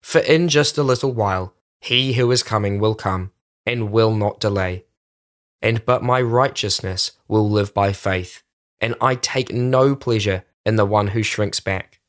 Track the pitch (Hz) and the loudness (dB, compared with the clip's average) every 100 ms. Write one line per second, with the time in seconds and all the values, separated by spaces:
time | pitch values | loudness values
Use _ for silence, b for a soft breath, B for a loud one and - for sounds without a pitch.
0 | - 165 - 160 170 147 143 - 139 123 | 2 0 2 0 2 2 0 0 0 0
1 | 135 120 101 95 92 _ _ _ - 123 | -2 -2 -2 -2 -6 _ _ _ -2 0
2 | 135 120 120 123 - 110 101 101 107 110 | 0 0 2 0 0 -2 -2 0 0 0
3 | 98 95 92 _ _ _ - 120 107 110 | -4 -4 -6 _ _ _ -6 -4 0 2
4 | 110 110 104 - 107 101 92 90 _ _ | 2 2 -2 -2 -2 0 -2 -6 _ _
5 | _ _ _ _ _ _ 110 113 - 127 | _ _ _ _ _ _ -2 0 0 0
6 | 123 127 123 117 139 - 104 - 95 92 | 2 0 2 2 2 0 -4 -4 -4 -4
7 | - _ _ 107 107 104 101 - 101 101 | -6 _ _ 2 2 2 0 0 0 0
8 | - 92 90 - _ _ _ _ 117 - | -2 -4 -4 -16 _ _ _ _ -6 0
9 | 123 127 - 131 131 120 123 131 135 139 | 0 0 -2 -4 -2 -2 2 4 4 2
10 | - 113 101 95 - _ - 110 101 104 | 0 0 0 -2 -6 _ 0 2 4 2
11 | 101 110 104 - 104 - - 95 - _ | 0 -2 -2 -2 -2 -2 -4 -6 -6 _